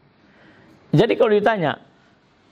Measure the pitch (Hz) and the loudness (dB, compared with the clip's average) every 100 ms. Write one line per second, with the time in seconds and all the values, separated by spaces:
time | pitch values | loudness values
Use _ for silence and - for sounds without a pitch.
0 | _ _ _ _ _ _ _ _ _ - | _ _ _ _ _ _ _ _ _ 0
1 | 233 - 233 208 214 214 151 - _ _ | 0 0 0 2 0 -2 -4 -6 _ _
2 | _ _ _ _ _ | _ _ _ _ _